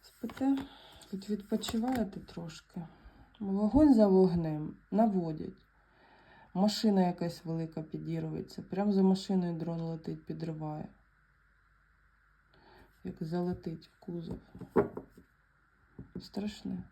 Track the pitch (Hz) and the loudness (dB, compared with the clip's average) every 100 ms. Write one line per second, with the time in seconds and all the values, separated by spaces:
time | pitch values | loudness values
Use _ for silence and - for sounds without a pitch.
0 | - _ 226 - 269 269 - - - - | -20 _ -12 -2 0 0 -4 -16 -20 -20
1 | - 190 196 208 - 220 - 226 240 254 | -12 -12 -6 -6 -4 -4 -2 -2 -2 -2
2 | 202 - - - 170 - _ - 160 - | -2 -6 -14 -12 -12 -14 _ -14 -12 -16
3 | - - - _ 196 196 208 247 311 226 | -20 -20 -20 _ -4 0 4 8 8 8
4 | 208 190 185 170 160 151 156 - _ 196 | 8 8 6 4 0 -2 -6 -12 _ 2
5 | 226 190 165 156 180 - _ _ _ _ | 4 4 -2 -6 -8 -14 _ _ _ _
6 | _ - _ - - 180 208 - 220 196 | _ -20 _ -20 -8 0 0 2 2 4
7 | 180 175 170 165 160 165 160 160 156 156 | 2 0 -6 -6 -6 -6 -6 -8 -10 -10
8 | 156 160 160 156 - - - 185 208 190 | -6 -6 -4 -8 -10 -14 -8 -2 2 4
9 | 190 190 - 190 175 165 160 165 165 165 | 6 4 2 0 0 -4 -4 -4 -6 -8
10 | 160 160 - 160 160 156 156 151 - _ | -10 -12 -10 -8 -8 -8 -8 -8 -12 _
11 | _ _ _ _ _ _ _ _ _ _ | _ _ _ _ _ _ _ _ _ _
12 | _ _ _ _ _ _ - - - _ | _ _ _ _ _ _ -20 -20 -20 _
13 | 185 180 160 175 175 180 - 160 - _ | -14 -10 -6 -4 -2 -4 -8 -10 -16 _
14 | - 170 165 - - - - - - - | -12 -10 -10 -12 -14 -18 -2 0 0 -4
15 | - - _ _ _ _ _ _ _ - | -16 -20 _ _ _ _ _ _ _ -20
16 | - 180 - - 208 - 196 185 180 | -14 -14 -10 -8 -8 -8 -8 -8 -10